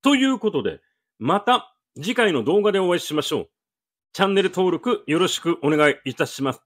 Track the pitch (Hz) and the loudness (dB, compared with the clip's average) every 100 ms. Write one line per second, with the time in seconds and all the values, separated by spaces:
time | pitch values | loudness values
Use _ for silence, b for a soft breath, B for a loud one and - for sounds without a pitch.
0 | 277 285 269 262 220 151 101 78 _ _ | 2 2 2 0 -2 -2 -4 -8 _ _
1 | _ _ 113 190 220 247 - _ _ - | _ _ -2 0 2 0 -2 _ _ -10
2 | 160 247 220 151 110 190 208 196 185 175 | -6 0 2 2 2 2 2 0 0 0
3 | - 151 - 143 - _ _ _ _ _ | -2 -8 -4 -6 -6 _ _ _ _ _
4 | _ - 196 196 185 180 185 165 165 202 | _ -2 0 2 0 0 0 0 -2 -4
5 | - 156 180 - 165 165 143 151 151 - | -2 0 0 -2 -4 -2 0 4 4 2
6 | 135 123 143 - 139 127 | -6 -4 -6 -2 -6 -6